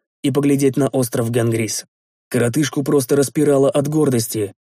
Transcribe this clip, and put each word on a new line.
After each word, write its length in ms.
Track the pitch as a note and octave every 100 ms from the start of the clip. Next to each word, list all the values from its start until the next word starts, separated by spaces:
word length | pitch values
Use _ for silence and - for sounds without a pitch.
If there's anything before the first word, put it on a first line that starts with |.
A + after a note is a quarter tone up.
| _ _
и 100 | C#3+
поглядеть 440 | C#3 C#3+ C#3 C#3 C#3
на 140 | C3+
остров 420 | C3+ B2 C3 A#2
Гангрис. 540 | A#2+ A#2 A2+ G#2+ - - _ _ _ _
Коротышку 540 | B2 A#2+ D3 C#3+ D3+
просто 320 | C3+ C#3+ B2 C#3+
распирало 540 | C#3 D#3+ D3 C#3 C#3
от 180 | D3 C#3+
гордости. 680 | D#3 C#3+ A#2+ A2 A2+ G2+ - _